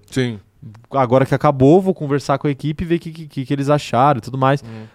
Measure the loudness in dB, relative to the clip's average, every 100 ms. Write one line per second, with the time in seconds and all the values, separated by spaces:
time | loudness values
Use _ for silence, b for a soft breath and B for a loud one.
0 | -6 -4 -4 -6 _ _ -20 -20 -6 -2
1 | 2 2 2 2 0 4 6 6 4 -4
2 | -2 -4 -2 -2 -2 -4 -6 -6 -4 -4
3 | -4 -16 -12 -8 -4 -2 0 0 0 2
4 | 2 0 -4 -2 0 0 -4 -16 -18